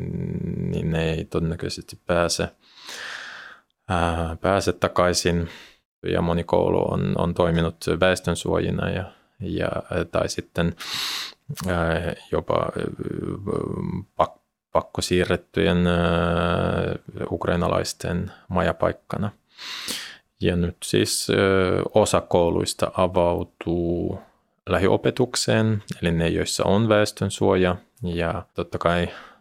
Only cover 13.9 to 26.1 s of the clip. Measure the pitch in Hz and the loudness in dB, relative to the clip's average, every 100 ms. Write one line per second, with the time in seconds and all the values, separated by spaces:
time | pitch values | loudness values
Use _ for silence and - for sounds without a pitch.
13.9 | 90 98 - 82 - _ _ _ 82 - | -6 -6 -2 -2 -2 _ _ _ -4 -2
14.9 | - - 90 90 90 - 92 90 87 87 | -6 0 2 2 0 -2 0 2 4 4
15.9 | 87 87 85 85 85 87 87 87 87 90 | 2 2 2 2 0 0 0 0 0 -2
16.9 | - - - - 85 90 87 87 92 90 | -4 -10 -10 -6 -4 -2 0 2 0 -2
17.9 | - 90 87 101 - - 90 87 - 87 | -6 -4 -4 -4 -10 -4 0 0 0 -2
18.9 | - - - 101 - _ - - - - | -2 -8 -6 -6 -8 _ -18 -14 -10 -8
19.9 | - - - _ - 92 87 87 - - | -8 -10 -18 _ -2 0 2 0 -4 0
20.9 | 104 107 - - 101 98 95 92 92 - | 2 2 0 0 2 4 4 2 0 2
21.9 | 110 101 87 - 90 85 87 - - 85 | 2 4 2 2 4 4 2 -2 -2 -2
22.9 | - 90 92 87 87 90 - 85 87 85 | 2 2 4 2 0 -4 -8 -2 0 0
23.9 | 87 90 - - _ _ _ - 87 95 | 0 -2 -6 -12 _ _ _ -2 2 4
24.9 | 104 127 - 123 - - 113 110 107 - | 4 2 0 0 0 2 2 4 0 -4
25.9 | - 85 | -4 0